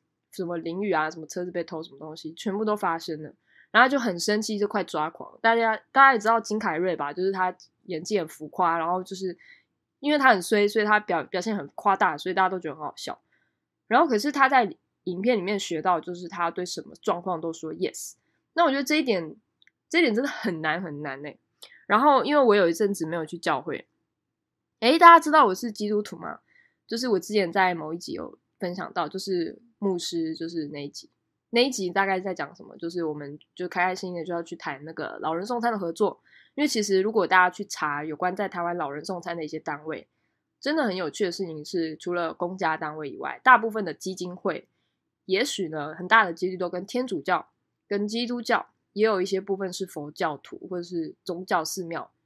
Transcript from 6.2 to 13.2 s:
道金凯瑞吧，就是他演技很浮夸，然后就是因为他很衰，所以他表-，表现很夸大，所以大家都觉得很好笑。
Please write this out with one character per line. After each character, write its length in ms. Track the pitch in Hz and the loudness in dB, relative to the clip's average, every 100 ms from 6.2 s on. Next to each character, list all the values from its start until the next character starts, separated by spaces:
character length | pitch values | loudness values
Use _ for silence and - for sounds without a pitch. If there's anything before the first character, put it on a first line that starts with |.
| 208 | 4
道 120 | 226 | 2
金 200 | 220 214 | 2 -2
凯 180 | 214 156 | -2 0
瑞 180 | 185 165 | 0 -2
吧， 160 | 143 | -4
就 120 | 151 | -2
是 80 | 190 | -2
他 240 | 190 185 180 - _ - | 0 -2 -2 -18 _ -10
演 180 | 165 | -8
技 160 | 175 208 | -2 -2
很 80 | 160 | -2
浮 200 | - 151 | -8 -10
夸， 280 | - 175 165 | 0 2 2
然 100 | 165 | 0
后 160 | 185 | -2
就 120 | 185 185 | -4 -8
是 200 | 190 170 - - _ _ _ - | -8 -8 -18 -20 _ _ _ -6
因 120 | 285 | 0
为 60 | 294 | 4
他 120 | 262 | 6
很 120 | 202 | 4
衰， 260 | 175 208 208 | 4 2 4
所 140 | 220 | 2
以 40 | 208 | 2
他 140 | 214 | 2
表-， 240 | 208 170 - | 2 -2 -2
表 160 | 185 | -4
现 140 | 196 202 | -2 -4
很 120 | 143 | -6
夸 220 | - 208 190 | -2 0 2
大， 220 | 190 147 | 2 0
所 120 | 185 | -4
以 60 | 185 | 0
大 80 | |
家 60 | 185 | 0
都 100 | 185 | 0
觉 100 | 156 | -8
得 60 | 151 | -8
很 80 | |
好 100 | 151 - | -10 -10
笑。 240 | - - | -12 -12